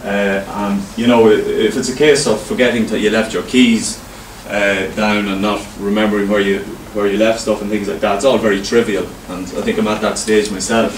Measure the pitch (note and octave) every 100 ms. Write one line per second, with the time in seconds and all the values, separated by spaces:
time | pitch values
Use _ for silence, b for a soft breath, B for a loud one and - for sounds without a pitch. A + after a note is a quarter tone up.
0 | G2+ G2+ G2+ G2 - G#2 G2+ G2+ - -
1 | A#2 A#2+ A2 G#2 - - G#2+ C3 - -
2 | D3+ C3+ B2 G#2+ - A2 B2 A#2 G#2+ G#2
3 | G#2 A2 A2 A2+ - B2+ A#2+ A2 G2 -
4 | - B B B - G#2 G2+ G2 F#2+ G2+
5 | G#2+ G#2 G2+ F#2+ G#2 G2+ - - G2+ G#2
6 | G#2+ G#2 G2+ G#2 G2 G2 - - - G#2+
7 | G2+ G2+ A2 A2 - G#2 G2+ G#2 G2+ G#2
8 | G#2 G#2 C3+ A#2+ G#2+ G2 G2+ A#2 G#2 G2
9 | - - - - - - G#3 G#3+ A3 -
10 | - G2 - G#2+ G2+ F#2+ - A2+ G#2